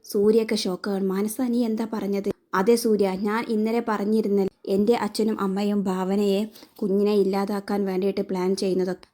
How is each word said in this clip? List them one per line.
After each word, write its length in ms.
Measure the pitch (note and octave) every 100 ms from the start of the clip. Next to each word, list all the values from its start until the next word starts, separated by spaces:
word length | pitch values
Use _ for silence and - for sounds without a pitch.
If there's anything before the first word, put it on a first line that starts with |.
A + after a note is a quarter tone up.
സൂര്യയൊക്കെ 520 | - G#3 G#3 A3+ A3 G#3+
ഷോക്കാണ്. 480 | G3 F3+ G#3+ G3
"മാനസ, 320 | F#3+ F#3+ G#3+ G#3+
നീ 240 | B3+ A#3
എന്താ 220 | A#3 A3 A3+
പറഞ്ഞത്?" 380 | A3 G3 G3 G3 - _
"അതെ 220 | F#3 G3 A#3
സൂര്യ, 320 | A#3 G#3+ G3 F#3+
ഞാൻ 240 | G#3 A3 A#3
ഇന്നലെ 340 | G#3+ A3 A#3 A#3
പറഞ്ഞിരുന്നല്ലോ 640 | G#3 G3+ A3 G#3+ G3+ G3 _ -
എൻ്റെ 260 | G3 G#3
അച്ഛനും 420 | A#3+ G#3 - A3 G#3+
അമ്മയും 440 | G3 F#3+ G#3 G3+
ഭാവനയെ 540 | G3 F#3 F#3 G3 G3+ G3 G#3+ - - -
കുഞ്ഞിനെ 380 | G#3 G3 G3+
ഇല്ലാതാക്കാൻ 680 | G#3 F#3+ G3 G3 G#3 G3+ G3+
വേണ്ടിയിട്ട് 360 | G3 F#3 G3 G3
പ്ലാൻ 360 | G3 F#3+ F3+ G3
ചെയ്യുന്നതൊക്കെ. 500 | G3 F3+ F#3 F3+ -